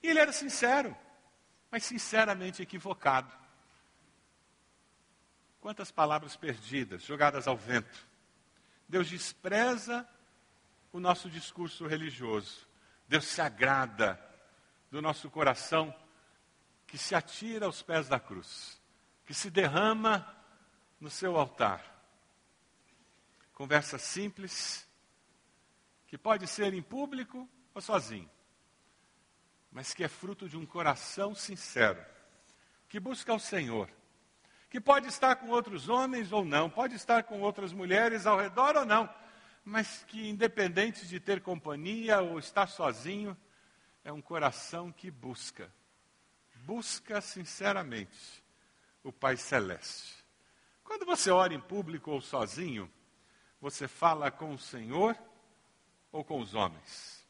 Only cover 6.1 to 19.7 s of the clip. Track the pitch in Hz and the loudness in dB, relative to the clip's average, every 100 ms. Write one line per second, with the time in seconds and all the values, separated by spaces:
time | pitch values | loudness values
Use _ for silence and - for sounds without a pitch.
6.1 | 151 147 - 160 113 110 135 117 90 - | 4 -2 -8 -6 -6 -4 -4 -4 -8 -8
7.1 | 143 147 143 135 120 104 123 - - - | 4 4 4 -2 -2 0 0 0 -18 -20
8.1 | _ _ _ _ _ _ _ _ 180 175 | _ _ _ _ _ _ _ _ 0 0
9.1 | 180 - - 185 202 247 240 233 240 233 | -4 -10 -8 0 2 2 0 -4 -8 -8
10.1 | _ _ _ _ _ _ _ _ 180 180 | _ _ _ _ _ _ _ _ 0 2
11.1 | 175 185 165 - - 170 - 160 156 160 | 2 0 -12 -12 -8 -10 -8 -4 -4 -4
12.1 | 123 120 107 101 - - _ _ _ _ | -6 -2 -2 -4 -18 -20 _ _ _ _
13.1 | 151 - - 151 110 131 135 127 107 107 | 2 2 -2 -2 4 4 6 2 2 2
14.1 | 90 - - _ _ _ _ _ 143 156 | 2 -14 -20 _ _ _ _ _ -4 -4
15.1 | 147 147 156 139 123 - 160 156 135 - | -4 -8 2 4 4 2 2 2 -6 -20
16.1 | _ _ _ _ _ _ _ - 143 - | _ _ _ _ _ _ _ -18 -10 0
17.1 | 180 - - 220 220 202 - - 160 135 | 0 0 -12 -8 -4 -4 -4 -2 -2 2
18.1 | 131 - 95 - - - - _ _ _ | -2 -2 -12 -12 -16 -16 -20 _ _ _
19.1 | _ - 147 202 175 165 | _ -10 -8 0 2 4